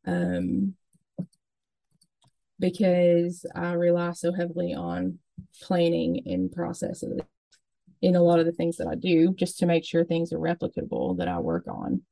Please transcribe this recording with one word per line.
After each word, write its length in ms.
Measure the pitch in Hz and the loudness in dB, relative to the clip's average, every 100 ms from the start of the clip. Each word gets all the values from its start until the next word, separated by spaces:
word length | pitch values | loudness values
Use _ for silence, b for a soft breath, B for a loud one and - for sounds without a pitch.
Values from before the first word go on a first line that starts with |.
| - | -2
um, 680 | 175 175 180 180 190 196 185 _ _ _ - 185 _ _ _ _ _ _ _ _ _ _ _ _ _ | -2 0 -2 -2 0 -2 -4 _ _ _ -14 -14 _ _ _ _ _ _ _ _ _ _ _ _ _
because 840 | 185 180 185 180 175 170 175 175 - - | -2 2 2 4 6 4 2 -4 -12 -6
I 180 | 175 | -4
rely 380 | 175 175 175 175 | 2 2 2 0
so 200 | 175 175 | -2 -4
heavily 400 | 180 175 165 175 | -2 -4 -4 -4
on 460 | - - 87 185 175 _ - - - | -4 -6 -4 -4 -6 _ -20 -20 -20
planning 580 | - 180 170 165 160 175 - | -2 2 2 2 0 -2 -4
and 260 | 180 175 | -4 -2
processes 680 | 180 170 175 - - - - - _ _ _ _ _ _ _ | -4 -6 -6 -8 -8 -8 -8 -10 _ _ _ _ _ _ _
in 140 | 185 180 | 2 6
a 60 | |
lot 160 | 170 170 | 6 6
of 60 | 165 | 2
the 60 | |
things 260 | 170 170 165 | 0 -2 -2
that 100 | 160 | -6
I 80 | - | -4
do, 380 | 185 165 170 | 2 4 4
just 260 | 190 180 - | 2 -2 0
to 60 | 175 | 2
make 200 | 170 165 | 2 2
sure 180 | 170 | 0
things 300 | 170 165 170 | 2 0 -2
are 60 | 160 | -4
replicable 800 | 160 170 180 - - - 127 92 | -4 -2 -4 -6 -6 -4 -2 -2
that 100 | - | -2
I 120 | 87 | -2
work 260 | 82 82 - | -2 -4 -6
on. 340 | - - - _ | -8 -4 -4 _